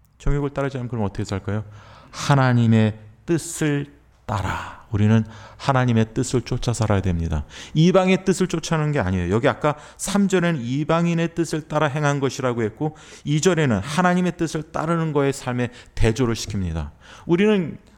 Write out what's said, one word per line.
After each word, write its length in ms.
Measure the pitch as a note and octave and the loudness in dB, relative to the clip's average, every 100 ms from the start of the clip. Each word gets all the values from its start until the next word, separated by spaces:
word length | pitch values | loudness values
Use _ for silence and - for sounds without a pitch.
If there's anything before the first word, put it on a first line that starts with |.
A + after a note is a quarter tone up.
| _ _ | _ _
정욕을 320 | - C#3+ C#3 | -2 0 -2
따르지 280 | C#3 C#3 C3 | -4 -4 -4
않으면 120 | A#2+ | -6
그럼 140 | A#2 | -4
어떻게 200 | G2+ - | -4 -4
살까요? 400 | G#2 G2 - G#2 G#2+ - - - - | -6 -6 -4 -6 -6 -14 -20 -20 -18
"하나님의 880 | - - C#3 C3 B2 A#2 A2+ G#2+ G#2 - - | -6 0 2 4 4 6 6 4 0 -12 -12
뜻을 600 | - E3 - - D#3 C#3+ C#3+ - _ _ - | -4 -4 -4 -4 -2 -2 -6 -14 _ _ -6
따라." 540 | G2+ F#2 - - - - | -4 -4 -6 -10 -16 -6
우리는 340 | G2 G#2 A2+ A2 - - - | 0 4 4 2 -8 -20 -8
하나님의 560 | - C3 B2+ A2+ A2 | 0 0 2 2 2
뜻을 280 | - C3 B2+ | -2 -2 -2
쫓아 300 | - B2 - | -2 -4 -2
살아야 280 | A2+ G#2+ G2+ | 0 2 2
됩니다. 440 | F#2 E2+ E2 D#2 - - - | 0 -2 -2 -4 -6 -12 -4
이방의 500 | D3+ E3 F#3 F#3 F#3 | 2 4 6 4 2
뜻을 240 | F#3+ F#3 F#3 | 2 0 0
쫓아는 420 | E3+ - E3 D3+ | -2 -2 -2 0
게 80 | C#3+ | 0
아니에요. 340 | F#2 F#2 F2 | 0 0 0
여기 160 | G#2 B2+ | 0 0
아까 280 | - D3+ C#3+ - - | 0 -2 -2 -8 -12
삼 300 | - G3 G3 | -2 0 2
절에는 340 | F#3 E3+ D#3+ | 2 0 -2
이방인의 760 | A#2 C3+ D3+ E3 E3+ E3+ E3 E3 | -2 -2 0 0 2 0 -2 -2
뜻을 320 | D#3+ D#3 - | -4 -4 -4
따라 180 | D3+ D3+ | -2 0
행한 320 | C#3 D3 C#3+ | 0 0 0
것이라고 460 | C3+ - B2+ A#2+ | -2 -2 -2 -2
했고, 320 | A2 - D#3 - - - | -2 -2 -6 -6 -18 -12
이 180 | - D3+ | -2 0
절에는 380 | F#3 E3 D3 G#2 | 2 2 2 0
하나님의 580 | G2+ D3+ F3+ F3+ F3+ F3 | 0 0 2 2 0 -2
뜻을 360 | E3 D#3+ D3+ | -4 -4 -8
따르는 400 | - D#3 E3+ D#3+ | -6 -2 -2 0
거에 180 | D3 C#3 | 0 0
삶에 400 | C3+ - B2 B2 - - | 0 -4 -2 -4 -6 -10
대조를 400 | - A2+ A2+ B2 | 0 2 2 0
시킵니다. 560 | A2+ - G2+ F2+ D#2+ D2 - - - | -2 -4 -4 -4 -4 -8 -12 -20 -12
우리는, 540 | - E3+ G#3 G#3 D#3+ - - | -2 2 2 2 -2 -8 -18